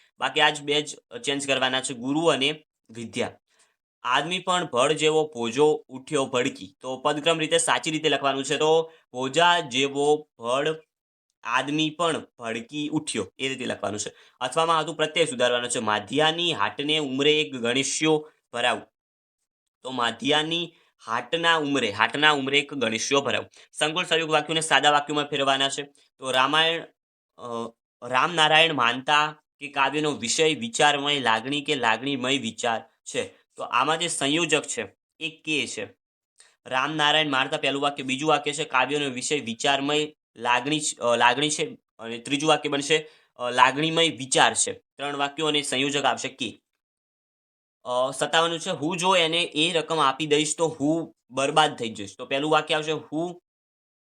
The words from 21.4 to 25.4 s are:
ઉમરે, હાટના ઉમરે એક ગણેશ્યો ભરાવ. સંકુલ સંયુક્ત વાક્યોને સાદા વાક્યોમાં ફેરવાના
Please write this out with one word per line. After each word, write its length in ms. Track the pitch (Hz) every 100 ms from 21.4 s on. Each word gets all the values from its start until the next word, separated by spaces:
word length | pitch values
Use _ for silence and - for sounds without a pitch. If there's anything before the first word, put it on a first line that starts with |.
| 170 165
ઉમરે, 360 | 143 139 110
હાટના 400 | 101 117 147 156
ઉમરે 280 | 143 131 143
એક 140 | 143
ગણેશ્યો 480 | 147 113 113 - 139
ભરાવ. 240 | 131 107 107 - -
સંકુલ 340 | - 151 165 170
સંયુક્ત 260 | 165 156
વાક્યોને 300 | 151 151 160
સાદા 300 | 156 139 147
વાક્યોમાં 340 | 147 147 147 143
ફેરવાના 440 | 139